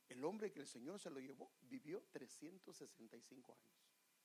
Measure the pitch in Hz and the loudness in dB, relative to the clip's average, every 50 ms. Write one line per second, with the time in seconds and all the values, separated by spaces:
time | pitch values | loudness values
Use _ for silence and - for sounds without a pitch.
0 | - - 127 123 135 160 202 220 208 - - 147 139 120 - 120 113 143 190 208 | -12 -6 2 6 8 8 8 8 4 4 4 2 -2 -2 -2 -2 0 0 0 0
1 | - 175 151 135 131 131 135 135 165 - - - - 127 123 131 - 147 160 214 | 0 0 0 0 0 -2 -2 -4 -6 -8 -8 -12 -8 -6 -4 -4 0 0 0 0
2 | - - - - 135 120 - - - 156 185 190 - - 156 - 147 127 - - | 0 -2 -4 -6 -4 -4 -6 -6 -6 -6 -6 -6 -8 -8 -6 -6 -6 -8 -6 -10
3 | 113 113 - 120 120 - 131 131 123 - 120 - - - - - - - - - | -10 -8 -8 -10 -10 -10 -12 -12 -10 -12 -12 -14 -16 -20 -20 -20 -20 -20 -20 -20
4 | - - - - - | -20 -20 -20 -20 -20